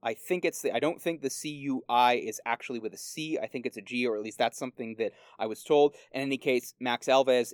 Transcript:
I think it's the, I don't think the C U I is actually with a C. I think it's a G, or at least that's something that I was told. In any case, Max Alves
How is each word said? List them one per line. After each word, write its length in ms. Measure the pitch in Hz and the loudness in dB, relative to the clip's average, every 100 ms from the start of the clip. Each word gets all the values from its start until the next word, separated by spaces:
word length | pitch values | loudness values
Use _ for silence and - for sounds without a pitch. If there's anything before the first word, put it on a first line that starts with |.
I 120 | 117 | -6
think 300 | 113 - 185 | -6 -2 0
it's 160 | - - | 0 -2
the, 140 | 135 | -2
I 60 | 120 | 0
don't 200 | 143 170 | 0 -2
think 220 | 175 165 | -4 -4
the 80 | 135 | -4
C 200 | - 156 | -6 -8
U 340 | 147 139 131 - | -8 -4 -4 2
I 260 | 120 123 | 6 6
is 260 | 123 104 107 | 4 0 -6
actually 340 | - 120 - 120 | -4 -4 -4 -8
with 160 | 110 | -8
a 40 | 90 | -10
C. 400 | - - 156 156 | -12 -8 -4 -4
I 80 | - | -4
think 200 | 135 120 | -6 -8
it's 100 | 113 | -8
a 60 | |
G, 240 | 98 123 123 | -8 -2 0
or 100 | 107 | -2
at 60 | |
least 160 | 110 - | -4 0
that's 200 | 117 - | 0 0
something 380 | 131 - 117 110 | -8 -8 -8 -4
that 140 | 107 - - - | -4 -6 -16 -8
I 80 | 110 | -6
was 160 | 107 | -4
told. 320 | - 147 147 - - | 2 6 6 4 -12
In 100 | - | -6
any 160 | 139 135 | -4 -2
case, 360 | - 127 - - | 0 0 0 -6
Max 260 | 127 120 - | -4 -2 4
Alves 460 | 135 131 127 120 | 4 6 4 2